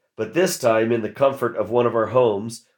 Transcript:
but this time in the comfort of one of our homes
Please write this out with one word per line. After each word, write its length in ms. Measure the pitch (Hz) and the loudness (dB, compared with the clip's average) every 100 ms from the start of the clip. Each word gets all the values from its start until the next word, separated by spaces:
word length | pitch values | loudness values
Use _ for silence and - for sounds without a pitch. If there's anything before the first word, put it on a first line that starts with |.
| _ - | _ -10
but 160 | 110 | -4
this 260 | 156 180 - | 0 0 0
time 320 | 120 110 113 | 2 2 2
in 120 | 117 | 0
the 60 | 107 | -2
comfort 460 | - 139 135 120 113 | 0 0 0 -4 -4
of 140 | 104 | -2
one 160 | 120 120 | 0 2
of 100 | 110 | 0
our 120 | 107 | 0
homes 580 | 127 123 101 113 117 _ | 2 2 0 -6 -12 _